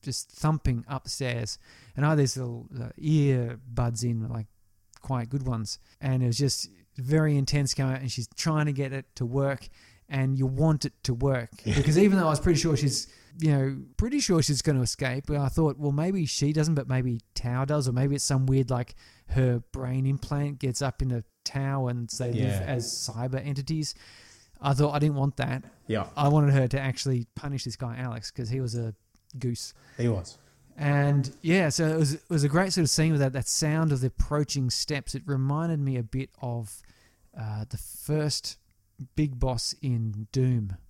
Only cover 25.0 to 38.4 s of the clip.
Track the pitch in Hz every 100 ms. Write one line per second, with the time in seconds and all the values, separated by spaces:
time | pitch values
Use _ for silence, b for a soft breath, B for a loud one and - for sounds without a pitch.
25 | 151 143 139 - - 127 - _ - 107
26 | 95 - 143 151 143 139 127 135 135 -
27 | 139 127 117 - 143 139 123 110 123 117
28 | 127 117 - - 117 131 123 117 113 104
29 | _ _ _ 131 123 117 - - B -
30 | 120 101 90 - b b _ - 143 143
31 | 143 143 135 - 160 185 160 - 160 160
32 | 151 156 _ 160 143 160 190 185 156 -
33 | 160 151 135 131 117 - 156 156 160 139
34 | 127 - - 147 147 143 127 - - 147
35 | - - - 135 135 147 170 156 139 127
36 | 113 131 135 _ 123 120 107 - b b
37 | b b b - 107 107 107 - - -
38 | - 151 151 -